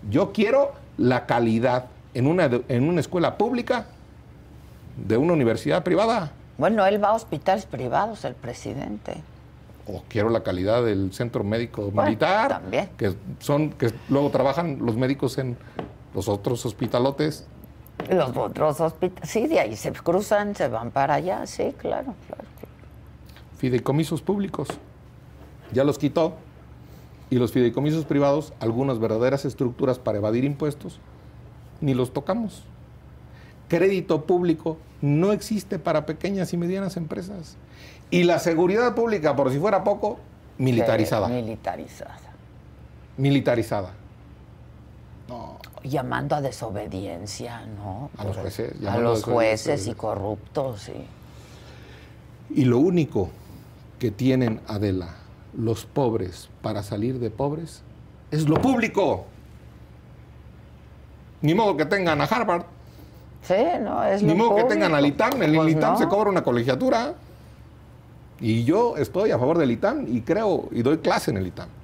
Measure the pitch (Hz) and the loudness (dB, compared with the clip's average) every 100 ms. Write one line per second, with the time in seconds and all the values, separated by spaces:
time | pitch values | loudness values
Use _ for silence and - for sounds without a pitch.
0 | 104 110 196 208 214 269 277 - - - | 0 0 2 0 2 4 2 -2 -16 0
1 | 123 123 - 120 117 113 123 123 123 - | 2 2 2 2 4 2 2 0 -2 -20
2 | - 123 131 180 151 120 - 120 143 175 | -10 -2 2 4 4 2 0 0 2 2
3 | 131 180 147 - 214 247 240 247 - - | 0 0 0 2 0 0 0 -2 -4 -18
4 | - - - - - - - - - - | -20 -20 -20 -20 -20 -20 -20 -20 -16 -12
5 | 104 110 160 165 117 110 147 165 175 185 | 0 2 4 4 2 2 0 0 2 2
6 | 220 233 156 - - - 156 220 190 208 | 2 0 -4 -12 -20 0 2 4 4 4
7 | 202 226 226 151 - 196 196 - 127 - | 2 2 -2 -4 0 0 -2 -8 -2 -2
8 | 208 208 135 120 - - - 107 - 208 | -2 -4 -10 -8 -12 -10 -8 -8 -8 -10
9 | - - 151 - - - - - - 95 | -10 -12 -14 -20 -20 -20 -20 -18 -12 -12
10 | - 107 107 113 104 90 95 117 117 101 | -4 0 2 2 0 -2 2 2 2 0
11 | 95 - 120 123 101 110 120 - 101 101 | -2 -4 -4 -2 -2 -2 -4 -6 -4 0
12 | - 104 160 202 262 85 92 117 190 - | 0 2 2 2 2 -2 -2 -4 -4 -2
13 | 104 87 - - - 143 151 - 117 - | -4 -2 -10 -10 -2 0 0 0 -2 -2
14 | - 139 143 135 131 135 170 135 117 113 | 0 2 4 2 2 2 -2 -2 -2 0
15 | 131 139 131 - 131 120 - - - - | 0 0 -2 -2 -6 -6 -12 -12 -12 -14
16 | - - 98 101 135 120 120 104 113 123 | -10 -6 -2 -2 0 -2 -4 -4 -2 2
17 | 131 135 151 151 - - - - - - | 0 0 -4 -4 -14 -20 -20 -20 -20 -12
18 | - 185 135 123 107 120 151 143 165 165 | 0 2 2 0 -4 0 0 2 -2 0
19 | 185 - 156 220 269 320 120 110 - - | -4 -4 -4 -2 0 0 0 -4 -8 -4
20 | - 180 214 208 208 202 147 113 120 135 | 0 0 2 0 0 -2 -2 -2 -4 0
21 | 139 147 170 214 - - - - - - | 2 2 0 -6 -6 -4 -4 -4 -6 -4
22 | 262 208 - - - - - - - - | -6 -12 -14 -16 -16 -18 -20 -20 -20 -20
23 | - - - - - - 131 123 - 143 | -20 -20 -20 -20 -20 -4 0 0 2 0
24 | 156 165 - 202 190 - 143 - - - | 0 -4 -2 -2 -2 -6 -8 -10 -14 -20
25 | - - - - - - - 113 143 135 | -20 -20 -20 -20 -20 -20 -4 2 2 2
26 | 143 170 165 175 - - - - - - | 0 2 0 -2 -20 -20 -20 -20 -20 -20
27 | - - - 127 120 131 120 117 147 156 | -20 -20 -2 0 2 2 2 2 0 -2
28 | 147 143 143 143 151 - 113 117 139 120 | 0 2 4 2 -2 -6 -2 0 0 0
29 | 110 110 123 135 143 - 127 123 131 127 | 0 2 2 0 -4 -2 -4 0 -2 0
30 | - 104 107 117 139 143 151 143 180 - | -2 -2 0 0 0 -2 -4 -4 -12 -16
31 | - - - - - - - - 147 127 | -20 -20 -20 -20 -20 -20 -20 -4 0 2
32 | 123 - 139 208 220 - - - - - | 0 -2 -4 -4 -4 -10 -20 -20 -20 -20
33 | - - - - - - - 165 185 190 | -20 -20 -20 -20 -20 -20 -2 2 4 2
34 | 160 160 151 180 175 156 165 156 - - | 0 -2 2 2 4 0 -2 -8 -12 -4
35 | 143 147 190 208 - 214 - 190 160 156 | 2 4 4 2 -2 -6 -4 -4 0 0
36 | 147 156 - 196 170 175 170 190 196 185 | 0 -4 -4 -2 -2 -2 -2 -2 -4 -6
37 | 160 - 180 202 156 - - - - - | -8 -8 -10 -12 -14 -20 -20 -20 -20 -20
38 | - 175 175 160 175 165 180 208 247 233 | 0 4 4 4 2 4 4 4 2 2
39 | 233 208 151 135 131 139 190 196 190 202 | 0 2 2 2 2 2 2 2 2 0
40 | 208 233 - - - - 131 117 117 110 | -2 -6 -14 -20 -20 -2 2 4 4 4
41 | 107 117 95 123 113 110 - 85 - - | 2 2 0 -2 -4 -6 -8 -8 -12 -16
42 | - - - - - - - - - - | -16 -16 -20 -20 -20 -20 -20 -20 -20 -20
43 | - - 139 139 131 120 110 107 90 - | -18 0 4 4 4 0 0 -4 -6 -12
44 | - - - - - - - - - - | -20 -20 -20 -20 -20 -20 -20 -20 -20 -20
45 | - - - 123 - - - - 135 143 | -20 -20 -16 -14 -14 -16 -18 -14 -6 -4
46 | 127 123 139 151 135 120 113 101 107 95 | -2 -4 -2 -2 -2 -6 -8 -8 -8 -8
47 | 95 85 101 - 120 117 110 104 101 95 | -8 -10 -10 -10 -12 -12 -14 -12 -10 -10
48 | 143 - 101 98 92 - 117 - 101 117 | -12 -8 -8 -6 -8 -6 -8 -6 -2 2
49 | 117 113 104 120 113 110 - 143 95 110 | 2 2 2 4 4 2 -2 -2 -4 -6
50 | 110 104 98 104 - - 135 104 - - | -4 -4 -4 -6 -6 -4 -4 -6 -12 -14
51 | - - - - - - - - - - | -14 -18 -20 -20 -20 -20 -20 -20 -20 -20
52 | - - - - - 302 123 120 165 175 | -20 -20 -20 -20 -4 2 4 6 4 4
53 | 143 110 90 - - - - - - - | 2 0 -2 -6 -20 -20 -20 -20 -20 -6
54 | 117 98 127 131 120 110 - 107 104 92 | -6 0 2 4 2 -2 -6 -2 0 0
55 | 87 - - - - - 113 113 - - | -4 -14 -20 -20 -14 -4 -2 -2 -4 0
56 | 127 113 92 - - - 113 104 101 104 | 0 0 -4 -10 -18 -8 -6 -6 -6 -4
57 | 117 131 117 - 143 151 165 - - - | -4 -4 -6 -4 -4 -4 -10 -16 -20 -20
58 | - - - 151 151 160 262 240 220 202 | -20 -20 -6 -2 2 2 4 2 2 2
59 | 165 95 - - - - - - - - | 2 0 -4 -20 -20 -20 -20 -20 -20 -20
60 | - - - - - - - - - - | -20 -20 -20 -20 -20 -20 -20 -20 -20 -20
61 | - - - - 151 180 214 147 151 202 | -20 -20 -20 -2 2 4 4 2 0 2
62 | 175 147 143 247 - - - - - - | 2 0 2 0 0 -2 -4 -18 -20 -20
63 | - - - - - 190 294 330 226 - | -20 -20 -20 -20 -2 2 2 0 -2 0
64 | - 196 185 170 233 208 240 214 180 147 | 0 2 4 4 4 4 4 4 4 4
65 | 143 143 226 269 156 156 160 156 156 190 | 4 2 0 2 4 4 4 4 4 4
66 | - 196 214 180 147 120 117 131 262 233 | 4 4 4 2 2 2 2 2 2 2
67 | 254 359 - - - - - - - - | 0 -6 -14 -20 -20 -20 -20 -20 -20 -20
68 | - - - - 107 113 120 185 240 151 | -20 -20 -20 -6 0 2 4 4 2 0
69 | 139 180 214 - 127 170 139 117 196 294 | -2 0 0 2 2 4 2 2 0 0
70 | 254 120 120 170 220 156 - - 117 160 | -2 -4 0 0 2 0 -2 0 2 2
71 | 175 185 - 107 92 - - - | 2 0 0 -2 -4 -6 -16 -18